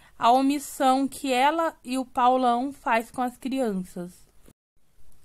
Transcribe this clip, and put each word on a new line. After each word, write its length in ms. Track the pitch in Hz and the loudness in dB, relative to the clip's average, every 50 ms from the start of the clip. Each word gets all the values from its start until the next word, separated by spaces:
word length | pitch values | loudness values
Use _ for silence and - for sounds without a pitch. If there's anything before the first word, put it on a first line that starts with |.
| - - _ - | -20 -20 _ 0
A 120 | - 233 | 2 4
omissão 760 | 247 254 269 269 285 294 - - - - 285 262 262 269 277 | 4 4 4 2 0 -2 -4 -8 -4 0 2 2 2 2 0
que 240 | 262 - - - 277 | -2 -4 -6 -4 -2
ela 460 | 254 247 262 294 311 330 330 320 - - - | 0 2 2 2 2 0 -2 -4 -4 -8 -10
e 140 | 240 254 262 | -6 -6 -6
o 80 | 254 | -6
Paulão 680 | - - 262 247 247 254 262 262 240 233 240 262 285 277 | -4 -2 2 4 4 4 4 4 2 2 0 -2 -4 -8
faz 380 | - - 226 233 226 226 - | -6 -4 0 0 0 -2 -4
com 100 | - - | -6 -6
as 160 | 247 254 247 | -6 -6 -6
crianças. 800 | - - 269 254 269 254 226 202 190 180 180 - 185 175 180 180 - - _ _ - - - _ _ _ _ _ _ _ _ _ - - - - - - | -8 -8 -6 -4 -2 -2 -2 -2 -4 -6 -8 -10 -12 -12 -12 -14 -20 -20 _ _ -20 -20 -20 _ _ _ _ _ _ _ _ _ -18 -16 -16 -16 -18 -20